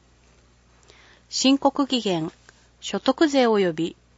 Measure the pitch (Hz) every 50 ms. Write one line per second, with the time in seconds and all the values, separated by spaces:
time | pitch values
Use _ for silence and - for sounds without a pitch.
0 | _ _ _ _ _ _ _ _ _ _ _ _ _ _ _ _ _ _ - -
1 | - _ - _ _ _ - - - 262 269 269 - 277 - - 285 254 - 247
2 | 214 208 180 165 156 175 - _ _ - _ _ _ _ _ _ - - - 196
3 | - - 262 - 339 302 285 277 254 233 220 208 196 180 160 156 160 180 - -
4 | _ _ _